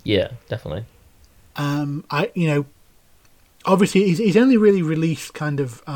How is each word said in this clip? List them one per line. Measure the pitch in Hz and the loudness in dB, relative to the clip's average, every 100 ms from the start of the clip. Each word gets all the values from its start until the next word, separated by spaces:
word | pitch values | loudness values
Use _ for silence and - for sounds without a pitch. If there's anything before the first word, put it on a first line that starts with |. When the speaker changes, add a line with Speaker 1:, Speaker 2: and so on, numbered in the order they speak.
Speaker 1:
Yeah, | - 101 - 120 - | -2 -2 -2 -8 -10
definitely. | 113 - 82 113 _ _ _ _ _ _ - | -10 -8 -10 -12 _ _ _ _ _ _ -8
Speaker 2:
Um, | 143 147 143 143 - | -6 -4 -4 -8 -6
I, | 147 180 190 | -4 -4 -2
you | 160 | 0
know, | 143 139 _ _ _ _ _ _ _ _ _ - | 0 -4 _ _ _ _ _ _ _ _ _ 0
obviously | 185 196 190 202 | 2 4 2 2
he's, | 165 | 2
he's | 220 190 | 2 4
only | 262 240 | 4 6
really | 214 196 | 4 4
released | 156 160 160 151 - | 0 -2 -2 -4 -8
kind | - 151 143 | -10 -6 -4
of, | 135 117 | -6 -8
uh, | - | -12